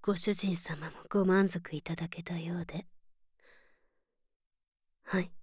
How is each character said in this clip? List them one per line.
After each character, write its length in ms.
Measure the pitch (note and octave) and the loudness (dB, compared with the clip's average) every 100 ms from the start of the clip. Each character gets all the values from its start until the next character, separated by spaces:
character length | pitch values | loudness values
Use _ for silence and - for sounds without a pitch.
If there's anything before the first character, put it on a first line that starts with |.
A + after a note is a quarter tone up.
ご 140 | - G3 | 0 2
主 180 | - | 2
人 220 | G3+ G3 F3 | 2 2 0
様 320 | - D3+ D#3+ | -4 -6 -8
も 40 | - - | -12 -2
ご 160 | G3+ F#3+ | 4 6
満 220 | F#3 G3 | 6 6
足 280 | F3+ - D3+ | 2 -4 -8
い 60 | |
た 140 | - E3 | -4 -4
だ 120 | E3+ | -4
け 160 | - | -6
た 160 | E3+ F3 | -6 -6
よ 200 | E3 F3 | -2 -4
う 60 | E3+ | -4
で。 220 | E3 - - - - _ _ - - _ _ _ _ _ _ _ _ _ _ _ _ _ _ | -8 -8 -18 -20 -20 _ _ -20 -20 _ _ _ _ _ _ _ _ _ _ _ _ _ _
は 160 | - F#3+ | -2 -2
い。 120 | F3+ - | -2 -8